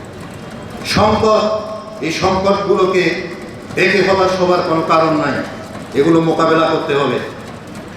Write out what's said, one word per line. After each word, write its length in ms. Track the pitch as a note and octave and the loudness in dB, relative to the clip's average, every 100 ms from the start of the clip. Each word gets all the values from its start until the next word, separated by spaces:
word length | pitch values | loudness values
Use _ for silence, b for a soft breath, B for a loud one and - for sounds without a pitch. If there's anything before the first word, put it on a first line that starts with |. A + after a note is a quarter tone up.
| - - - - - - - - - F#3 | -14 -14 -14 -14 -14 -14 -12 -10 -2 2
সংকট, 480 | G#3+ G#3+ G#3+ G#3+ - - - - - - | 2 4 4 4 2 -2 -6 -10 -12 -8
এই 80 | D3+ | -6
সংকটগুলোকে 920 | - F#3 F#3+ G3 G3 G3 G3+ F#3 F#3+ E3 - - - - - - D3+ | 0 0 2 2 2 2 2 4 2 0 -2 -6 -10 -12 -14 -8 0
দেখে 240 | F#3+ G3 F3 | 2 2 4
হতাশ 340 | F#3+ F#3 F#3 | 4 2 2
হবার 200 | F3+ F3+ - | 2 2 2
কোনো 120 | D#3+ | 0
কারণ 320 | D#3 E3 D#3+ D3+ | 2 2 4 2
নাই। 120 | C#3 B2 - - - - - C3 | 0 -2 -6 -10 -12 -12 -4 2
এগুলো 220 | D#3 E3 | 4 4
মোকাবেলা 440 | E3 D#3+ D#3+ D#3+ D#3 | 4 2 2 4 2
করতে 200 | D#3 C#3+ C#3+ | 0 0 0
হবে, 240 | C3+ A2 - - - - - - - | 2 -2 -4 -12 -14 -14 -14 -14 -14